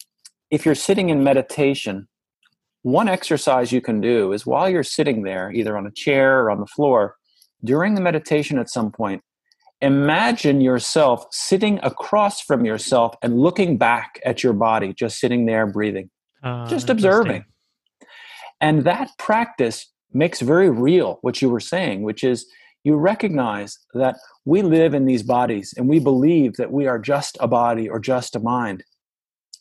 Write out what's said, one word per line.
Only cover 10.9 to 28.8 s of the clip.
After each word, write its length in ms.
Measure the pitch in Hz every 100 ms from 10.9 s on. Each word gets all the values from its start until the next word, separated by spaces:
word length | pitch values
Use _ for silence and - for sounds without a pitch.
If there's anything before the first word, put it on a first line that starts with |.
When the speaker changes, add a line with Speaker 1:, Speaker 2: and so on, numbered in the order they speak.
| 160 143 117 -
Speaker 1:
sitting 480 | - - 190 214 196
across 600 | 131 - - 214 208 -
from 240 | - 135 117
yourself 500 | 110 - 127 117 -
and 180 | 120 120
looking 380 | 160 175 180 123
back 420 | 117 117 - - 131
at 180 | -
your 100 | 127
body, 400 | 104 113 110 101
just 260 | - 117 -
sitting 260 | 127 123 113
there 200 | 110 107
breathing, 440 | 101 107 95 92 _ _ _
Speaker 2:
Uh, 240 | 127 123 117
Speaker 1:
just 220 | 320 -
Speaker 2:
interesting. 200 | 226 190
Speaker 1:
observing. 360 | 208 190 - - _ _ _ _ _ _ - - - - -
And 240 | 151 156
that 260 | 139 226 277 -
practice 720 | - 220 233 - 120 - - _ _
makes 280 | 127 165 -
very 280 | 123 170 190
real 500 | 117 131 180 123 -
what 200 | 123 120
you 80 | 135
were 100 | 117
saying, 400 | - 175 160 98
which 200 | 107 110
is 220 | 131 120 - _ _ _
you 120 | 147 151
recognize 840 | 175 220 208 151 117 104 101 - _
that 240 | 123 131 120 - _ 131
we 160 | 185
live 320 | 185 160 165
in 120 | 143 131
these 180 | 123
bodies 500 | 110 123 123 104 92 -
and 100 | 127
we 120 | 160
believe 560 | 135 127 147 170 127 101
that 140 | 113
we 160 | 139 139
are 120 | 117
just 380 | 113 143 - -
a 80 | 120
body 400 | 123 120 113 110
or 120 | 113
just 360 | 117 123 120 117
a 40 |
mind. 440 | 117 123 110 95